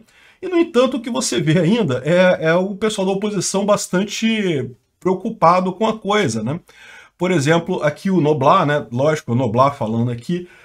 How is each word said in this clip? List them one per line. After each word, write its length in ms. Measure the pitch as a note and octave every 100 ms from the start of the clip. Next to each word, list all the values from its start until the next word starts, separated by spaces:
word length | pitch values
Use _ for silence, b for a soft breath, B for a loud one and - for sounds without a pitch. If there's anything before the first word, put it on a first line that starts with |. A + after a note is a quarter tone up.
| - b b b
E, 60 | F#4
no 100 | F4
entanto, 400 | - A#3+ B3+ C4
o 20 |
que 120 | C4
você 280 | B3 - F3
vê 200 | D#3 E3
ainda 420 | E3 A#3+ E3+ B2+
é, 440 | - F3+ F#3 F3+ D#3+
é 60 | F3
o 180 | F#3+
pessoal 320 | G3 G#3+ G#3+ F#3+
da 80 |
oposição 500 | G3 G#3 G3+ - F#3+
bastante 1080 | G#3 G3+ - F3+ G3+ - A3 A3 F#3+ D3 A#2+ - _ _
preocupado 720 | F3+ F#3+ A3+ - E3 F3+ F#3
com 140 | F3 A3
a 140 | A3
coisa, 420 | F#3+ G#3+ E3 A2
né? 180 | A2 E3 - B B B B _
Por 140 | F3+
exemplo, 540 | F3 C3+ E3 E3 F3+
aqui 260 | D3 D3 G3
o 100 | F#3
Noblar, 460 | D3 D3 C#3 F#3 D3
né? 220 | D3 A#2
Lógico, 420 | A#2+ D3 D3+ -
o 20 | A#2+
Noblar 400 | B2+ A2+ C#3 -
falando 340 | A2 A2+ A#2+
aqui, 400 | A#2+ A#2+ F3 F3+ B